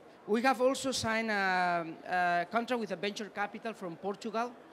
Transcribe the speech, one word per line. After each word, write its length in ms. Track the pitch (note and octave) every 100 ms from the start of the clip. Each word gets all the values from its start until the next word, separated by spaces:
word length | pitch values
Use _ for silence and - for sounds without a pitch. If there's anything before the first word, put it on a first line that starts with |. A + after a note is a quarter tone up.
| - - -
We 140 | A3+
have 180 | C4 A#3
also 300 | B3+ C4 C4+
signed 400 | A#3+ A3+ A3 A3+
a, 560 | G3+ F#3+ F3+ F3+ F3 E3 - -
a 380 | F3+ F3 F3 E3+
contract 300 | A3 A#3+ A#3
with 100 | G#3
a 60 | F3
venture 320 | G3+ G#3 G3+
capital 440 | - G3+ A3+ A3+
from 220 | G#3+ F#3 E3
Portugal, 540 | F#3+ G3+ A3+ A3 A#3+ A#3+ -